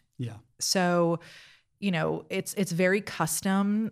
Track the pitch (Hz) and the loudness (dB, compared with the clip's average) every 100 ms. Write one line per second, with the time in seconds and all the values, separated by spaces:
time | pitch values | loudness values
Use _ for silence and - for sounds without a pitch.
0 | _ - 120 107 - - - 196 180 175 | _ -10 -10 -10 -18 -6 -2 0 2 4
1 | 170 165 - - - _ _ _ 196 165 | 2 0 -6 -20 -20 _ _ _ -2 0
2 | 160 160 - 190 185 - 190 170 185 208 | 0 -2 -4 -6 -4 -4 -2 2 2 2
3 | 202 - 160 - 196 196 202 208 220 | -2 -4 -2 -2 0 2 2 0 -2